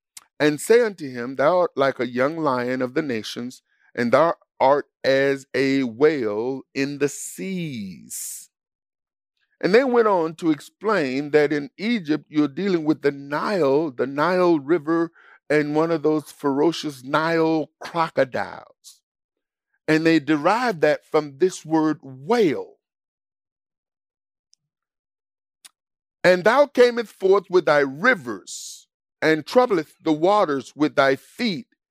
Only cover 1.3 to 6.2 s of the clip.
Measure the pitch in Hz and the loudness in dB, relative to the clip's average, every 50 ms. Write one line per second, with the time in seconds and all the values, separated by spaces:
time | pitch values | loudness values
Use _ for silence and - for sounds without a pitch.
1.3 | 139 127 135 151 180 180 175 - - 139 135 135 127 - 127 123 123 120 127 143 | -4 0 2 2 2 2 0 -2 -2 0 0 0 0 -2 -4 -4 -2 -2 -2 -2
2.3 | 165 165 156 147 127 123 123 123 131 127 131 123 127 156 160 143 120 110 104 - | -2 -2 -2 -2 -2 -2 -2 -4 -4 -4 -4 -4 -4 -4 -4 -4 -4 -6 -8 -8
3.3 | - 120 120 127 - - _ _ _ _ _ _ - - 120 117 120 131 127 135 | -10 -10 -10 -12 -12 -16 _ _ _ _ _ _ -6 -4 0 2 4 4 4 2
4.3 | 147 - _ _ _ - 123 131 143 143 - _ _ _ - 127 135 135 139 143 | 0 -4 _ _ _ 0 2 2 2 2 -2 _ _ _ -2 0 2 2 2 0
5.3 | 139 139 - - - 127 139 135 135 139 135 120 107 113 143 151 160 143 | 0 -2 -6 -6 -2 -2 0 0 0 0 -2 -2 0 2 2 2 2 2